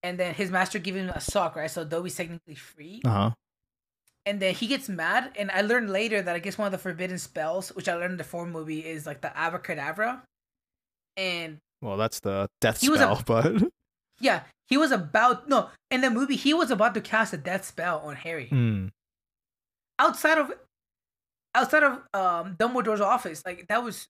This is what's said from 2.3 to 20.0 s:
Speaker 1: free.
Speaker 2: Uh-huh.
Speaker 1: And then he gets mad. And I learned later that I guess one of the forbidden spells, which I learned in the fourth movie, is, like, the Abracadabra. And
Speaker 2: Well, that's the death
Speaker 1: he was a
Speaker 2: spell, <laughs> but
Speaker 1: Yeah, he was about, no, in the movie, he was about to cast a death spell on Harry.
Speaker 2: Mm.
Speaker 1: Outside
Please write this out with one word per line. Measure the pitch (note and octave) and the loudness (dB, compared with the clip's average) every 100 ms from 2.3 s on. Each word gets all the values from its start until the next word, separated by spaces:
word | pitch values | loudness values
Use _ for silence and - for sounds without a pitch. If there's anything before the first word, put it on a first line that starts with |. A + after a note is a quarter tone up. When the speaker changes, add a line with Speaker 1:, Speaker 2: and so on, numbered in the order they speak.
| E3+ _ C#3 | -10 _ -20
Speaker 1:
free. | - - D3+ G#3+ | -20 -20 -18 -2
Speaker 2:
Uh-huh. | B2 G#2 G2+ A2+ _ _ _ _ _ _ _ _ G3+ | 2 4 2 -2 _ _ _ _ _ _ _ _ -6
Speaker 1:
And | G3+ | 0
then | F#3+ F3+ | 0 0
he | A3+ | -2
gets | C4+ C4+ | -2 -4
mad. | F3+ E3 G#3+ C4 - | -4 0 0 0 -6
And | G3 | -4
I | F#3+ | -2
learned | G#3 B3 A3 | 2 2 2
later | F#3+ A3+ G#3 | -2 0 0
that | F3+ F3 | -2 -4
I | |
guess | F#3 F#3 | -6 -4
one | G3+ | -4
of | |
the | F#3 | -4
forbidden | F#3+ E3 F#3 F3+ | -6 -6 -6 -6
spells, | - - D#3 F3+ F#3+ - | -8 -6 -2 -2 -6 -6
which | F#3 | -4
I | E3+ | -2
learned | F3+ | -4
in | F3+ | -6
the | |
fourth | D#3+ E3+ E3+ | -8 -8 -8
movie, | E3 D#3 D#3 D#3+ | -8 -6 -8 -6
is, | D#3+ D3+ | -10 -10
like, | C#3+ | -8
the | D#3+ C#3 | -8 -4
Abracadabra. | E3 F3 - D#3+ C#3+ E3+ A3 C4 _ _ _ _ _ _ _ _ _ - | -4 -4 -6 -6 -6 -2 -4 -4 _ _ _ _ _ _ _ _ _ -6
And | F#3+ F3 E3 D3+ _ _ | -4 -4 -6 -12 _ _
Speaker 2:
Well, | A#2 G2 | -6 0
that's | A2+ - | 0 -2
the | G#2 G2 G2+ _ | -2 -2 -2 _
death | A#2 A2 | 0 2
Speaker 1:
he | C4 | 2
was | D4+ | 4
a | F#2+ G#2 | 4 2
Speaker 2:
spell, | |
<laughs> | - | 2
but | A2+ C#3 G#3+ C#4 _ _ _ _ _ | 4 4 4 2 _ _ _ _ _
Speaker 1:
Yeah, | B3+ F3 - _ _ | 0 0 -4 _ _
he | C4+ | 4
was | D#4 | 4
about, | A#3 D#3 G#3+ A#3+ A#3+ - | 2 2 4 6 4 2
no, | C4 - - _ | 2 2 -10 _
in | B3+ | 0
the | C4 | 2
movie, | A3+ C4+ C4+ | 2 0 2
he | C#4 | 2
was | D#4+ D4+ | 4 2
about | A3+ A3+ G#3+ | 4 4 2
to | |
cast | - A3 A3 | 0 0 0
a | E3+ | -2
death | C#3+ F#3 - | -4 -4 -6
spell | - F3 D#3+ | -6 -4 -4
on | D3+ C#3 | -6 -12
Harry. | E3 E3 A#2 | -8 -8 0
Speaker 2:
Mm. | C#3 A#2 G#2 F#2+ _ _ _ _ _ _ _ _ _ _ | 2 4 2 -4 _ _ _ _ _ _ _ _ _ _
Speaker 1:
Outside | - | 2